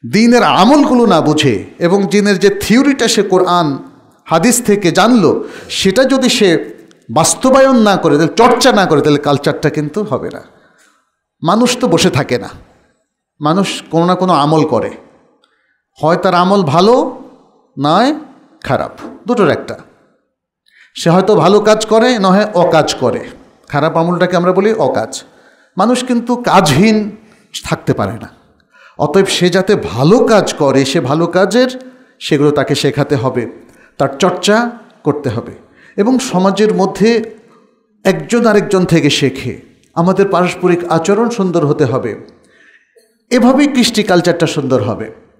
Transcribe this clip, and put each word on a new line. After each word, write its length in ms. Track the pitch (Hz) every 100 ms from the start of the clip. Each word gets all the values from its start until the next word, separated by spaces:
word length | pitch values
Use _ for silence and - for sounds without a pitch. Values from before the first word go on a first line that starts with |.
| 120
দিনের 320 | 165 233 240
আমলগুলো 600 | 180 139 202 294 247 247 226
না 140 | 170
বুঝে, 340 | 139 151 135 110 87 -
এবং 200 | 175 202 185
দিনের 300 | 196 208 196
যে 100 | 202
থিওরিটা 580 | 196 - 226 277 269 233
সে 160 | 220
কোরআন 440 | 190 185 180 175 160 131 - - _ _ -
হাদিস 280 | 135 220 - -
থেকে 240 | 202 180
জানলো, 400 | 156 214 247 151 - - - -
সেটা 340 | - 190 190
যদি 260 | 262 262 240
সে 200 | - 196 156 - - - _ -
বাস্তবায়ন 680 | 120 160 - 262 269 269 254
না 180 | 214 185
করে, 160 | 165 143
তাহলে 200 | 160 -
চর্চা 360 | 240 240 262
না 140 | 214 180
করে, 160 | 151
তাহলে 180 | 147 143
কালচারটা 500 | 143 143 156 - 156
কিন্তু 300 | 151 147 208
হবে 260 | 208 117 87
না। 120 | - - _ _ _ _ _ _ _ _ _
মানুষ 260 | 156 208 240 -
তো 80 | 240
বসে 220 | 170 180
থাকে 280 | 135 139 120
না, 100 | 95 - - _ _ _ _ _ _ _
মানুষ 260 | 147 180 196 - -
কোনো 140 | 160 170
না 100 | 180
কোনো 180 | 185
আমল 300 | 160 147 156 156
করে, 260 | 113 98 - - _ _ _ _ _ _ _ _ _
হয় 180 | 151 175
তার 180 | 190 175
আমল 260 | 180 202
ভালো 320 | 160 156 196 254 262 - - - _ _ _ -
নয় 320 | 147 170 254 302 - - _ _
খারাপ, 300 | - 127 67 - - - 190
দুটোর 240 | 240 170
একটা। 260 | 110 - - - _ _ _ _ _ _ _ _ _ _ -
সে 120 | 170
হয়তো 240 | 175 190 196
ভালো 220 | 165 208
কাজ 200 | 214 214 -
করে, 240 | 220 247 240
নয় 260 | 190 190 208
অকাজ 340 | 175 175 160 147 -
করে। 260 | 120 117 - - _ _ _
খারাপ 260 | 147 156 156
আমলটাকে 380 | 170 175 175 175
আমরা 180 | 180
বলি 160 | 185 202
অকাজ। 380 | 220 - 110 113 - - _ _ _ _ -
মানুষ 200 | 214 247
কিন্তু 280 | 254 240 240 240
কাজহীন 640 | 175 175 160 135 214 214 208 - - _ _ -
থাকতে 300 | - 156 -
পারে 220 | 117 101 107
না। 100 | 104 _ _ _ _ _ - -
অতএব 280 | 151 196 190
সে 200 | - 180
যাতে 240 | 185 185 202
ভালো 420 | - 104 147 233
কাজ 280 | - 214 -
করে, 280 | - 143 135 135
সে 140 | 175
ভালো 240 | 123 151 165
কাজের, 420 | 180 196 220 254 - - - _ _
সেগুলো 320 | - 143 147
তাকে 220 | 143 135 143
শেখাতে 400 | 143 147 139 143
হবে, 280 | 127 123 110 - - _ _ -
তার 140 | 135 -
চর্চা 380 | 185 180 - 214 240 233 - _
করতে 260 | 151 147 156
হবে। 240 | 113 - - _ _ - -
এবং 160 | 202 254
সমাজের 520 | - 180 190 190 214
মধ্যে 360 | 180 190 - 214 233 226 - _ _ _ _ _ _ 190
একজন 380 | 165 151 233 226
আরেকজন 380 | 208 151 190 180
থেকে 240 | 165 151
শেখে, 440 | - 135 - - - - _ _ -
আমাদের 300 | 170 190 190
পারস্পরিক 540 | 180 180 - 180 170 -
আচরণ 380 | 160 165 202 233
সুন্দর 340 | 226 190 170 143
হতে 200 | - 135
হবে। 260 | 117 110 101 - _ _ _ _ _ _ _ _ _ _
এভাবেই 360 | 247 240 262 285
কৃষ্টি 340 | 262 226 -
কালচারটা 440 | 202 180 175 165 165
সুন্দর 320 | - 131 127
হবে। 260 | 107 101 107 - _